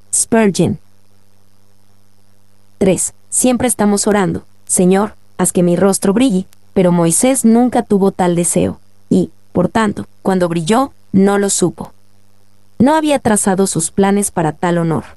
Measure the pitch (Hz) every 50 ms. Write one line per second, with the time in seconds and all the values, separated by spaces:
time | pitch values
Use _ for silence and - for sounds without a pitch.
0 | - - - - - - 233 226 220 202 170 - 170 - - - - - - -
1 | - - - - - - - - - - - - - - - - - - - -
2 | - - - - - - - - - - - - - - - - 165 190 180 -
3 | - - - - - - - - - 254 254 214 247 247 - - 208 208 202 202
4 | - 214 202 208 190 170 165 - - - - - - - - - 185 180 190 196
5 | 214 208 - - - - - - 185 175 - 196 175 175 175 175 185 196 190 -
6 | - 196 190 226 262 269 190 185 190 - - - - - - 202 185 180 175 175
7 | 170 170 170 - - 254 269 - - 226 220 233 247 247 - 254 - - 214 190
8 | 190 190 - - 185 175 175 170 175 - - 180 180 - - - - - - -
9 | - - - 190 - - - - - - - 180 175 180 - 226 220 208 - -
10 | - - - - - - 190 185 180 175 170 170 160 156 220 240 269 - - -
11 | - - - 190 190 196 202 202 202 196 - - 185 165 - - - - - -
12 | - - - - - - - - - - - - - - - - - 277 311 320
13 | 311 302 285 262 - 240 214 202 - 208 185 180 196 190 - 160 165 - - -
14 | 196 196 196 202 202 - - 214 220 - 147 - - 175 175 170 165 165 156 160
15 | - - -